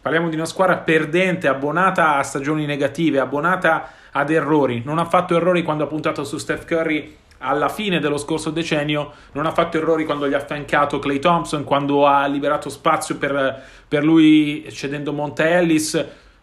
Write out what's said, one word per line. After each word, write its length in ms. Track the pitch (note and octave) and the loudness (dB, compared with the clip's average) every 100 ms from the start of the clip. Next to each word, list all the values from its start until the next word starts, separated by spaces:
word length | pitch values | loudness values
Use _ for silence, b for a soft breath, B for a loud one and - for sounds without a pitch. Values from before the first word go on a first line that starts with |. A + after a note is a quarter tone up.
parliamo 260 | C3 D#3 E3+ | -2 0 0
di 80 | D#3 | -4
una 80 | D#3+ | -4
squadra 300 | - F#3 E3 | 0 2 2
perdente, 720 | - D#3+ D3+ E3+ F#3 E3+ C#3 | 2 0 2 0 0 0 0
abbonata 720 | C3+ C#3+ D#3+ F#3+ F3+ D#3+ C#3+ | 0 -2 0 2 2 2 2
a 60 | |
stagioni 420 | C#3 D3 C3+ D#3 D3 | 0 -4 -2 -2 -2
negative, 540 | C#3+ C#3 - D#3+ C#3 | -2 -2 0 0 2
abbonata 760 | B2+ C#3+ E3 F#3 E3+ D#3 B B B | 0 -2 0 0 2 0 B B B
ad 180 | C#3 D3 | -4 0
errori. 520 | D#3+ C#3+ D3+ C3 A#2 | 0 2 2 2 -2
Non 160 | C#3+ D#3+ | -4 -4
ha 60 | E3 | 0
fatto 320 | F3+ F3+ E3+ | 0 2 0
errori 260 | F3 F3+ | 2 0
quando 220 | E3 D3+ C#3+ | 0 -4 -4
ha 20 | |
puntato 380 | D#3 D#3 D3+ C#3 | -4 -4 -6 -6
su 120 | D3 | -8
Steph 280 | - D3+ - | -6 -6 -2
Curry 500 | E3 D#3+ D3+ - - _ - | -2 -2 -4 -6 -20 _ -10
alla 320 | C3 D3 C#3+ | -4 -2 -2
fine 320 | - G#3 E3+ | -2 -2 0
dello 160 | D3 C#3+ | 0 -4
scorso 320 | D3 D#3+ D#3+ | -4 -4 -4
decennio, 640 | D#3+ E3 D3+ D3+ D3 C3+ B B | -4 -2 -2 -2 -4 -4 B B
non 140 | C#3 D#3 | -6 -2
ha 80 | |
fatto 240 | D#3+ E3+ D#3 | 0 0 0
errori 260 | D#3 D#3+ | 0 0
quando 240 | D#3 C#3+ C#3+ | 0 -2 0
gli 60 | |
ha 60 | C#3 | -2
affiancato 600 | - D3 C#3 D3 C#3+ C#3 | -4 -8 -2 0 2 0
Klay 200 | C#3+ C#3 | -2 0
Thompson, 440 | F3 E3+ D#3+ D3+ | 2 2 0 -6
quando 420 | B2+ C#3+ C#3+ C#3+ C#3+ | -2 -2 2 4 4
ha 220 | C#3 C#3+ | 4 2
liberato 400 | C#3+ C#3+ D3 C#3+ | -2 -2 -2 -4
spazio 480 | - E3 D3+ - C#3 | -4 0 0 -2 -4
per, 480 | C#3+ C#3 C3+ C3 B B B | -2 0 -2 -4 B B B
per 160 | D3 | 0
lui 600 | D3+ D#3+ D#3 D#3 D3 D3 - | 4 6 8 6 4 -4 -10
cedendo 420 | - C#3 D3 C#3+ | -10 -8 -6 -6
Monte 340 | C#3+ D3 - D#3+ | -4 -6 0 2
Ellis. 580 | F3 E3+ D#3 D#3 D#3+ - B B B | 4 4 2 0 -4 -4 B B B